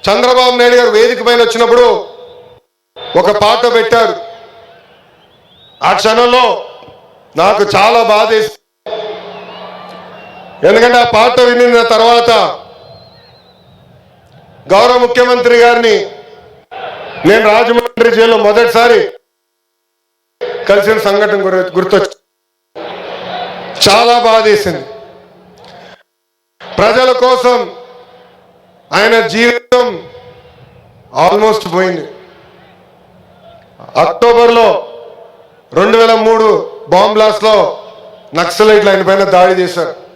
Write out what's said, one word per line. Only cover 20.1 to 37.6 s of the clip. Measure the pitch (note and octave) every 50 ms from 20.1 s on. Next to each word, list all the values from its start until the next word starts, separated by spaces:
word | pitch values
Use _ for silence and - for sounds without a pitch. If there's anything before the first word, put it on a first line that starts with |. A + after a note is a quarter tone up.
| _ _ _ _ _ _ - - - - - -
కలిసిన | G3 G3+ G3+ G#3 A3 G#3+ G#3
సంఘటన | G3+ G3 G3+ G#3+ G#3 G#3 G3+ G3
గుర్తు-, | F#3+ F#3 F#3 F#3 F#3 D#3+
గుర్తొచ్చి | F3+ G3 F#3+ G#3 F#3+ G3 F#3+ - _ _ _ _ _ _ _ _ _ _ _ _ - - - - - - - - - - - - - - - - - - - - - -
చాలా | G#3 G3 A3 A#3+ A#3 A#3+ A#3+ A#3+ A#3
బాధేసింది. | A3 A3+ A3 A3 G#3 G#3 G#3 F#3 D#3+ C3+ - - - - - - - - - _ _ - _ _ - - - - - - - - - _ _ _ _ _ _ _ _ _ _ _ _ _ - - - -
ప్రజల | F#3 A3 A3 B3 B3+ C4 B3 B3+ B3
కోసం | B3+ B3+ B3+ B3 A#3+ B3 A#3 - F3 - - - - - - - _ - - - _ _ _ _ _ _ _ _ _ _ _ _ _
ఆయన | D3 F3+ G#3 A3+ A#3 A3+ A3 A3 D#3+
జీవితం | A3 A#3 A#3+ A#3 A#3+ - _ B3 B3 B3 B3 G3+ D#3+ - - - - - - - - - - - - - - _ - _ - _ - _ _ - C3 D#3
almost | F#3 G3 G#3 G#3+ A3 G#3+ G#3+ G3+ F#3 E3
పోయింది. | F#3 F#3 F#3 F3+ E3 C#3+ - - - - - - - - - _ - _ _ _ _ _ _ _ _ _ _ _ _ _ _ _ _ - - - - _ _ _ _ - - - C3 E3
అక్టోబర్లో | D#3 E3 - A#3 A#3+ A#3 A#3 A#3+ A#3 A#3 A#3 A#3 G#3 E3 - - - - - - - - - - - - - - _ _ _ _ _ - D3
రెండు | F#3+ G#3+ A3 A3+
వేల | A3+ A3+ A3+ A3+ A3 A3
మూడు | A3+ A3 A3 A3 G3 D3+ - - - - - C#3 E3+
బాంబ్ | F#3 F#3 F#3+ G#3+ G#3+
బ్లాస్ట్లో | G#3+ G#3+ G#3+ G#3 G3+ A3 G#3+ G3+